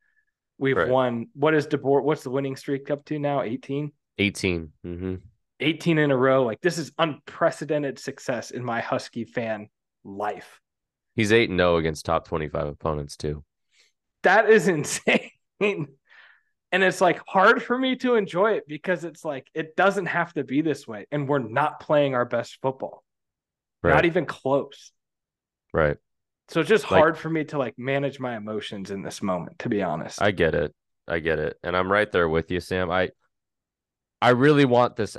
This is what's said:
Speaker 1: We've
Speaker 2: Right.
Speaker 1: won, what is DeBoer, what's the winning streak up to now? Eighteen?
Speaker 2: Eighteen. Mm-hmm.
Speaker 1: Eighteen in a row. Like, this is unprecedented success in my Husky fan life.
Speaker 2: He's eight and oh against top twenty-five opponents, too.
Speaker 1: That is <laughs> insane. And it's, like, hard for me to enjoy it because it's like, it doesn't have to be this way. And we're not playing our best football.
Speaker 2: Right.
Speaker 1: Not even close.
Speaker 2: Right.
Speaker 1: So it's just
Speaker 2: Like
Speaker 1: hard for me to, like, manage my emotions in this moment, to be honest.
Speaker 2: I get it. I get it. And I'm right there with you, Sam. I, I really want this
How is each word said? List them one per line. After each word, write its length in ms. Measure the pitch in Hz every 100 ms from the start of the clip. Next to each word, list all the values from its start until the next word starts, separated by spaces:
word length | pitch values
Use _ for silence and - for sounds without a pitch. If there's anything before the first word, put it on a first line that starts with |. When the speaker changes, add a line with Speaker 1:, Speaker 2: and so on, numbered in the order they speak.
| _ _ _ _ _ -
Speaker 1:
We've 180 | 139 127
Speaker 2:
Right. 120 | 101
Speaker 1:
won, 400 | 127 127 117 117
what 220 | 139 151 156
is 100 | 147
DeBoer, 380 | 139 123 139
what's 180 | 131 151
the 80 | 135
winning 260 | 135 139 135
streak 360 | - 139 143
up 140 | 143 -
to 120 | 151
now? 240 | 143 143
Eighteen? 520 | 104 131 - 139 147 _ _ -
Speaker 2:
Eighteen. 540 | 101 - 98 87 80 _ 87
Mm-hmm. 300 | 87 92 92 - _ _ -
Speaker 1:
Eighteen 380 | 151 160 170 156
in 140 | 151
a 60 | 131
row. 260 | 135 135
Like, 180 | 123 107
this 160 | 180 165
is 140 | 135 -
unprecedented 1000 | 165 135 - - 165 - 151 151 139 117
success 540 | - 127 - 117 -
in 120 | 123
my 160 | 123 117
Husky 440 | - 127 - 120 110
fan 440 | - 113 107 107 _ _ _
life. 560 | 101 98 104 90 - - _ _ _ _ _ -
Speaker 2:
He's 160 | 104
eight 180 | 113 90
and 100 | 90
oh 160 | 90 85
against 280 | 80 76 -
top 220 | 82 -
twenty-five 400 | 82 76 78 73
opponents, 500 | 71 80 76 71 -
too. 260 | 76 76 - _ _ _ _ _ _ _
Speaker 1:
That 280 | 185 202 208
is 180 | 214 170
<laughs> 20 |
insane. 600 | 156 - - - 247 - _ _ -
And 1200 | 208 180 143 _ _ - - _ _ _ - 185
it's, 180 | 185 170
like, 200 | 180 151 -
hard 340 | 196 196 254
for 160 | - 247
me 200 | 262 254
to 180 | 254 233
enjoy 380 | 190 165 220
it 100 | 185 -
because 360 | 147 - 175
it's 200 | 165 147
like, 240 | 160 135 -
it 220 | 156 156 -
doesn't 320 | 190 196 170
have 260 | 170 165
to 100 | 156
be 180 | 120 135
this 260 | 160 139 -
way. 180 | 107 95
And 160 | 147 139
we're 100 | 143
not 420 | 113 127 151 -
playing 360 | - 151 143 127
our 100 | 120
best 320 | 117 120 -
football. 400 | 131 135 - - _ _ _ _ _ _ _ _
Speaker 2:
Right. 100 | 87
Speaker 1:
Not 120 | 151 170
even 200 | 170 143
close. 640 | - 135 139 - - - _ _ _ _ _ _ _ _
Speaker 2:
Right. 260 | 82 76 71 _ _ _ _ -
Speaker 1:
So 140 | 165
it's 80 | 151
just 200 | 214 -
Speaker 2:
Like 100 | 190
Speaker 1:
hard 180 | 156 160
for 120 | 160
me 140 | 160 147
to, 140 | 151
like, 160 | 120 120
manage 420 | 127 139 139 -
my 160 | 127 117
emotions 540 | 104 107 - 104 95
in 140 | 98
this 180 | 92 -
moment, 380 | 101 90 80 -
to 100 | 117
be 140 | 104
honest. 360 | 90 80 - -
Speaker 2:
I 120 | 104
get 240 | 87 80 78
it. 180 | 76 _ _ _ -
I 120 | 85
get 180 | 80 78
it. 200 | 76 -
And 140 | 87 90
I'm 140 | 92
right 200 | 101 104
there 160 | 95 85
with 220 | 80 -
you, 100 | 92
Sam. 300 | - 92 90
I, 220 | 92 90 - _ _ _ _ _ _ _ _ _ -
I 100 | 120
really 360 | 123 143 143 139
want 300 | 120 123 -
this 200 | 101